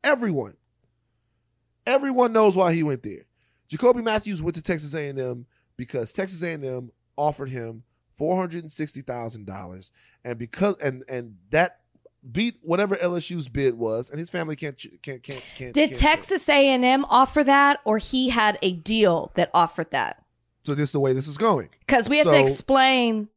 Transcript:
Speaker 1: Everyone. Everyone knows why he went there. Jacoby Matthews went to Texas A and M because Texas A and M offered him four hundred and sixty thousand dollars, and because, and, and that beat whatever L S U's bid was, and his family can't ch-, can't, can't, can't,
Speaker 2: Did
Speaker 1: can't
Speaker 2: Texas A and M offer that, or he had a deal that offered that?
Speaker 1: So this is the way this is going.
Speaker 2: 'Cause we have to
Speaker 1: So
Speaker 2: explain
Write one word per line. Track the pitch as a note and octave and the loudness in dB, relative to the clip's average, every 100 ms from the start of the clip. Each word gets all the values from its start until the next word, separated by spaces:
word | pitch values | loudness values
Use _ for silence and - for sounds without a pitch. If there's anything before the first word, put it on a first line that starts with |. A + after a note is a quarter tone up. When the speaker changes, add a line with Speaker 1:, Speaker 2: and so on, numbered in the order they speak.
Speaker 1:
Everyone. | C4+ C#4+ A3+ D3+ G#2 - _ _ _ _ _ _ _ _ _ _ _ _ - | 2 0 0 -2 -6 -14 _ _ _ _ _ _ _ _ _ _ _ _ 0
Everyone | C4+ C#4 B3 B3 | 0 2 2 2
knows | A3 G#3+ F#3 | 6 4 6
why | F3+ | 2
he | E3+ | 2
went | D3+ C3 | 0 -2
there. | G#2+ E2+ _ _ _ _ _ | -8 -14 _ _ _ _ _
Jacoby | - B3 B3 | 0 2 2
Matthews | A3+ G#3+ G#3+ F#3 | 0 -2 -4 -6
went | D3+ E3 | -6 -6
to | |
Texas | - E3 D3+ | -4 -4 -4
A | D#3 C#3+ | -8 -8
and | C3+ | -6
M | B2+ B2 B2 _ _ - | -6 -8 -14 _ _ -16
because | B2 C3+ G#2+ | -8 -8 -6
Texas | - F#3+ F3 | -6 -8 -6
A | E3+ | -8
and | D#3+ | -8
M | C3+ B2+ B2 _ _ - | -8 -10 -12 _ _ -4
offered | D3+ D3 C#3 | -4 -4 -10
him | B2+ A2+ A2+ - _ _ _ | -10 -10 -14 -20 _ _ _
four | D3+ F#3 | -2 -2
hundred | F3+ E3+ | -4 -8
and | D#3+ | -12
sixty | - D3+ C#3 | -10 -10 -10
thousand | C3+ B2 A2+ A2+ G2 | -10 -10 -10 -12 -14
dollars, | F#2+ F2+ F#2 F#2+ _ _ _ | -14 -14 -18 -20 _ _ _
and | B2 A#2 | -12 -10
because, | A#2 - G3+ F#3 | -10 -2 -2 0
and, | D3 B2+ C3+ | -6 -8 -10
and | B2+ A#2+ G2 _ | -12 -12 -18 _
that | D#3 F3 _ _ _ _ _ C3 | 0 0 _ _ _ _ _ -10
beat | B2 A#3 - | -4 -4 -6
whatever | D#3+ F3 G#3 G3 | -4 0 0 0
L | F3 F3 | -2 -4
S | - | -6
U's | F3 C3 | -10 -8
bid | A#2+ C3+ A#2 | -2 -2 0
was, | A2+ A2 B2 | -4 -4 -6
and | D3 | -12
his | E3+ | -8
family | F3+ D#3+ D3+ | -6 -6 -8
can't | D3+ C3 | -10 -12
ch-, | - - | -20 -18
can't, | - C3 | -16 -14
can't, | C3 C3+ - - | -14 -14 -14 -16
can't, | B2+ | -4
Speaker 2:
Did | A#2+ D4+ | 2 2
Speaker 1:
can't | B2+ | 4
Speaker 2:
Texas | D4 D#4+ - F#4+ - | 2 2 -2 -4 2
A | C#4+ C#4 | 4 4
and | B3+ | 4
M | B3 C4 C#4+ | 4 2 4
offer | A#3+ C4 D4+ | 4 4 2
that, | C#4 C#4 C#4+ C#4+ - | 4 6 4 2 0
or | G#3+ | -2
he | - B3+ B3+ | -2 -2 0
had | A#3 G#3+ G#3 | 2 2 2
a | F#3+ | -2
deal | F3+ D#3 A3+ G#3 E3 - - | -2 -2 4 4 4 -2 -2
that | F3 | 2
offered | - E3 - D#3+ | 2 2 -2 -4
that? | C#3 G#2+ - _ _ _ _ | -2 -4 -8 _ _ _ _
Speaker 1:
So | - | -6
this | C#3+ D3 | -2 -2
is | |
the | D3 | 0
way | C#3 | 0
this | C3 D3 | 0 -4
is | C#3+ | 0
going. | A3+ D#3+ E2+ _ - | 2 2 -2 _ 0
Speaker 2:
'Cause | C4 A3 | 2 4
we | D4 | 2
have | C#4+ | 6
to | |
Speaker 1:
So | C#3+ | 6
Speaker 2:
explain | C3+ C#3 - C4+ C4 C4 A#3 A3 G#3 | 6 0 2 4 4 4 2 -2 -6